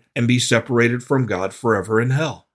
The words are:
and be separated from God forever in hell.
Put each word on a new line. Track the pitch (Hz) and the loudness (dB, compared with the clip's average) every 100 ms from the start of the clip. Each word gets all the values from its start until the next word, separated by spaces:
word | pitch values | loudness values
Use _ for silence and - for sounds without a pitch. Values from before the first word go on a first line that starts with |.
| _ 139 | _ -2
and | 120 | 0
be | 123 | 0
separated | - 117 - 120 117 123 | 2 0 2 2 2 0
from | - 139 120 | -2 0 0
God | 92 98 | -2 -4
forever | - 120 104 92 110 | -4 -2 0 0 0
in | 123 | 0
hell. | 135 156 104 _ | 0 -2 -8 _